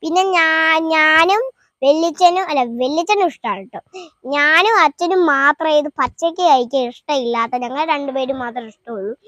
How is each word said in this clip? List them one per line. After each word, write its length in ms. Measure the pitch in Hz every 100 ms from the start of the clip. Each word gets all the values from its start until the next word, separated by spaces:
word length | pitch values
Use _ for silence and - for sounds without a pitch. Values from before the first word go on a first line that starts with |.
പിന്നെ 220 | 330 349
ഞാ-, 560 | 381 359 320 320 320 320
ഞാനും 640 | 320 320 311 311 339 415 523 _ _ _
വല്യച്ഛനും, 600 | 262 302 330 311 359 359 359
അല്ല, 160 | 294
വല്യച്ഛനും 640 | 247 233 254 302 349 415 359
ഇഷ്ടമാണ് 320 | - 233 196
കേട്ടോ. 220 | 196 202 - 370 339 _ 254
ഞാനും 520 | 285 294 320 392 440
അച്ഛനും 480 | 311 - 339 370 339
മാത്രമേ 520 | 277 277 294 320 302
ഇത് 100 | 294
പച്ചക്ക് 540 | - 254 - 330 339
കഴിക്കാൻ 400 | 359 269 240 277
ഇഷ്ടമില്ലാത്ത, 760 | 247 247 - 285 240 233 233 247
ഞങ്ങൾ 280 | 240 262
രണ്ടുപേരും 540 | 320 302 285 269 262 269
മാത്രമേ 280 | 247 233 226
ഇഷ്ടമുള്ളൂ, 500 | - - 226 196 247